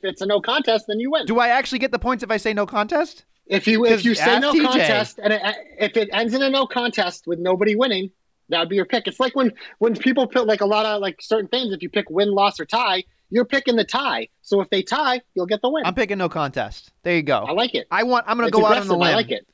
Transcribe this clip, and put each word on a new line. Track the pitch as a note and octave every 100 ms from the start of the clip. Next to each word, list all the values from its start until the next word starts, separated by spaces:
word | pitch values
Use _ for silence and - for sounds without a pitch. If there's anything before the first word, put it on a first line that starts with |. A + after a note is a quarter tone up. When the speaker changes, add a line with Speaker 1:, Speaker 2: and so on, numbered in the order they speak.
Speaker 1:
it's | F#3+ -
a | G3
no | G#3
contest, | G#3+ C4+ B3 A3 A3
then | G#3+
you | B3+
win. | D#4
Speaker 2:
Do | G#3 A3+
I | A#3+
actually | B3 B3+ B3+
get | C4
the | A#3+
points | B3 B3+
if | G#3+
I | G#3+
say | A3+
no | G#3 G3+
contest? | A3 G#3+ E4 E4 - _ _ _
Speaker 1:
If | G3 -
you, | A3 A#3
if |
Speaker 2:
'Cause | A3+
Speaker 1:
you | A#3
say | A3 D#3
Speaker 2:
ask | A3+
Speaker 1:
no | C#4+
Speaker 2:
T | D#4
J. | D4
Speaker 1:
contest, | B3+ - G#3 G#3+ -
and | G#3
it, | G#3+ G3 - - -
if | G#3 A#3
it | G#3+
ends | G3 A#3
in | B3+
a | C#4
no | C4+ C4
contest | B3+ A#3+ A#3 F3+ - -
with | E3+
nobody | F3+ F#3 G#3 G#3+
winning, | B3+ F#3+ F#3 - _ _ _
that | E3
would | E3+
be | G3
your |
pick. | F#3 A#3+ G3+
It's | -
like | C4
when, | C4+ B3 - - -
when | A3+ A3
people | C4 C4 B3+
put, | B3+ G#3+
like, | G#3
a | G3+
lot | G#3
of, | G#3+ G#3
like, | G3 -
certain | - A3 F#3+
things, | B3 A#3+
if | F3+
you | F3
pick | G#3 -
win, | D#3+ G#3
loss, | G3 G3+ -
or | D#3
tie, | A3+ A#3 F#3 - _ _
you're | A3 B3
picking | C#4 C4 A#3
the |
tie. | G3+ B3 C#4 A#2+ A2+ _
So | - G3
if | F#3+
they | G3
tie, | F#3+ C4+ D#4 B3+ -
you'll | - F3+
get | G#3
the | B3+
win. | D#4 F3+
Speaker 2:
I'm |
picking | F#3 G#3 G3
no | F3
contest. | E3 C#3+ C3 G2+ - - _
There | F3 E3+
you |
go. | C#3+ A#2+
Speaker 1:
I | A2
like | F3 A#3+
it. | C#3 -
Speaker 2:
I | F#3
want, | A#3+ B3 A#3
I'm | A#3
gonna | A3+
Speaker 1:
It's | G#3+
Speaker 2:
go | G#3+
out |
on | G#3
a |
Speaker 1:
aggressive. | G3 F3
I | F3
Speaker 2:
limb. | C#3
Speaker 1:
like | -
it. | G#2 -